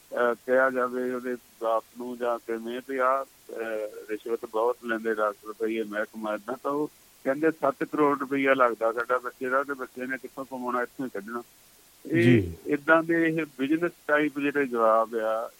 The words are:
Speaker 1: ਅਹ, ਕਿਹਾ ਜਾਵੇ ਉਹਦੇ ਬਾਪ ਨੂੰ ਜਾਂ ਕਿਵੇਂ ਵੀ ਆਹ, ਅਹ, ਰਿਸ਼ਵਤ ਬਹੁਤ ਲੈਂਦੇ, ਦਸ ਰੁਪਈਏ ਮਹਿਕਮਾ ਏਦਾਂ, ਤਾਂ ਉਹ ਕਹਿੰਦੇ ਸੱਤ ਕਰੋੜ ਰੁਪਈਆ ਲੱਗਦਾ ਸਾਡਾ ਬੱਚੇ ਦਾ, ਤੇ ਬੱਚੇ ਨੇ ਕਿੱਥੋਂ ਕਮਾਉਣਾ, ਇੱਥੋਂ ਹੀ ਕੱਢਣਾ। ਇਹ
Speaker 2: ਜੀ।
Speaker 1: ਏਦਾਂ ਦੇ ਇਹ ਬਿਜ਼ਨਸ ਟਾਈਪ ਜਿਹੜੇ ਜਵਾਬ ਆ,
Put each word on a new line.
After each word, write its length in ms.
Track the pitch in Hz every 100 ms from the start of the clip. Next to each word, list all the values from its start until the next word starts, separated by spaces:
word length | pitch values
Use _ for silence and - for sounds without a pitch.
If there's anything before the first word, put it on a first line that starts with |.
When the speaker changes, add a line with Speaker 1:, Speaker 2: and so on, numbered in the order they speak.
| -
Speaker 1:
ਅਹ, 200 | 123 120
ਕਿਹਾ 360 | 117 - 127 131
ਜਾਵੇ 440 | 127 123 127 127
ਉਹਦੇ 220 | 127 123 123 _ -
ਬਾਪ 220 | 113 113 - 120
ਨੂੰ 200 | 120 120
ਜਾਂ 220 | 120 117
ਕਿਵੇਂ 420 | - 113 113 123 127
ਵੀ 80 | 135
ਆਹ, 260 | 127 135
ਅਹ, 320 | 135 _ - 113 113 110 104 - -
ਰਿਸ਼ਵਤ 300 | 107 117 113 117
ਬਹੁਤ 260 | 110 120 123 120
ਲੈਂਦੇ, 300 | 113 113 110
ਦਸ 200 | 107 101 107
ਰੁਪਈਏ 360 | 107 110 113
ਮਹਿਕਮਾ 500 | 104 104 107 113 107
ਏਦਾਂ, 220 | 107 104 127
ਤਾਂ 80 | 143
ਉਹ 200 | 143 147 _ _ _
ਕਹਿੰਦੇ 280 | 131 139 160
ਸੱਤ 320 | 160 139 -
ਕਰੋੜ 360 | 160 151 147 139
ਰੁਪਈਆ 340 | 131 139 135
ਲੱਗਦਾ 380 | 135 123 110 113
ਸਾਡਾ 260 | 117 117 127
ਬੱਚੇ 320 | 123 - 127
ਦਾ, 140 | 131
ਤੇ 100 | 139
ਬੱਚੇ 340 | 135 123 127 127
ਨੇ 100 | 131
ਕਿੱਥੋਂ 240 | 123 - 131
ਕਮਾਉਣਾ, 360 | 131 123 123
ਇੱਥੋਂ 240 | 120 - 127
ਹੀ 40 |
ਕੱਢਣਾ। 300 | 98 101 120 - _ _ _ _ _ -
ਇਹ 120 | -
Speaker 2:
ਜੀ। 300 | 117 117 87 82 -
Speaker 1:
ਏਦਾਂ 360 | 143 147 165
ਦੇ 260 | 165 170 165
ਇਹ 160 | 160 147 -
ਬਿਜ਼ਨਸ 340 | 135 160 170 - -
ਟਾਈਪ 320 | 147 151 139
ਜਿਹੜੇ 280 | 143 143 135
ਜਵਾਬ 480 | 117 110 110 110 117
ਆ, 340 | 110 110 120 -